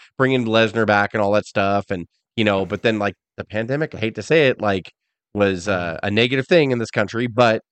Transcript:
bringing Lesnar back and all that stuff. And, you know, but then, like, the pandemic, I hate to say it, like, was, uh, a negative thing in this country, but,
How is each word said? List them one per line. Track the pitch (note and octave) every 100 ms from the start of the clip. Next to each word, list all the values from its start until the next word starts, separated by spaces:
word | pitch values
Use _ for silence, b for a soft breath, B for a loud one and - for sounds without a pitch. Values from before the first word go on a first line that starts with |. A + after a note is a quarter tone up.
| b _
bringing | C3 C3
Lesnar | A2+ A2+ A2 A2+ G#2+
back | G#2 G#2
and | A2
all | G2+
that | G#2 -
stuff. | G#2 G2 G2+ -
And, | F#2 F2 _ _ -
you |
know, | G#2+ G2
but | F#2 G#2
then, | A#2 G#2+
like, | G2+ F2+ _ -
the |
pandemic, | F#2+ G#2+ A2+ C#3+ D#3 -
I |
hate | A2+
to | G#2+
say | G2+ D#3+ C3+
it, | -
like, | G#2+ F#2+ - _ _ _ _
was, | G#2 G2+ F#2+ F#2+
uh, | F#2 E2+ D#2+
a | G2+
negative | G#2 A#2+ C3+ -
thing | F3 C#3
in | A#2+
this | A2
country, | A#2+ G2+ A2+ B2
but, | A2 A#2+ A2 _